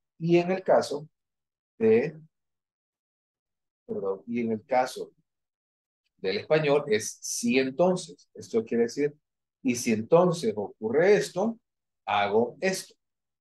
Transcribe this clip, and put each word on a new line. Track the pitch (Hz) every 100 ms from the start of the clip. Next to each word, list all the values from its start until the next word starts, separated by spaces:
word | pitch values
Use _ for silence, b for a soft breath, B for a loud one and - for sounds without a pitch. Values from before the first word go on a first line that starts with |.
| _ _
Y | 165 175
en | 175
el | 190
caso | - 123 - 147 151 _ _ _ _ _ _ -
de, | 110 113 156 156 - _ _ _ _ _ _ _ _ _ _ _ _ _ _ _ -
perdón, | 107 98 95 117
y | 120
en | 113
el | 110 -
caso | 127 131 101 90 _ _ _ _ _ _ _ _ _ _ _
del | 95 98
español | - 156 147 143 -
es | 107 - -
si | - - 117 127
entonces. | 131 135 180 180 - - _
Esto | - - 117 110
quiere | 117
decir, | 117 143 147 - _ _ _ _
y | 127 120
si | 120
entonces | 107 113 170 180 160 117 104
ocurre | 98 - 110 143 190 208
esto, | - 175 226 226 _ _ _ _ -
hago | 104 101 107 120 -
esto. | 185 185 - _ _ _ _ _